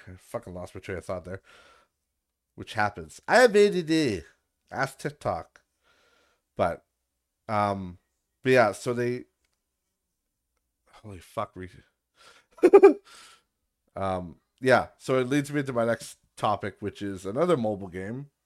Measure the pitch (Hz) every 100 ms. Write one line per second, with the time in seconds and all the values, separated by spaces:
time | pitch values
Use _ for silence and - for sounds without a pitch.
0 | - 92 - 120 104 90 90 98 - 92
1 | - 92 90 90 - - - _ _ _
2 | _ _ _ _ _ - - - 104 -
3 | 82 - - 196 254 202 208 180 156 160
4 | 147 95 80 _ _ _ _ 95 135 -
5 | 151 147 120 87 80 _ _ _ _ _
6 | _ _ _ _ _ - 95 82 _ _
7 | _ _ _ _ - 107 104 98 92 87
8 | _ _ _ _ 131 127 110 - - 120
9 | 120 123 - _ _ _ _ _ _ _
10 | _ _ _ _ _ _ _ _ _ -
11 | 107 95 - - 104 - 92 - - _
12 | _ _ - - _ - - 392 381 -
13 | - - - - _ _ _ _ _ -
14 | 95 92 90 76 _ _ 127 120 90 -
15 | - 131 123 143 143 147 135 117 117 113
16 | - - _ - 117 101 104 - 101 -
17 | 101 98 92 110 175 156 113 104 95 85
18 | 95 123 143 _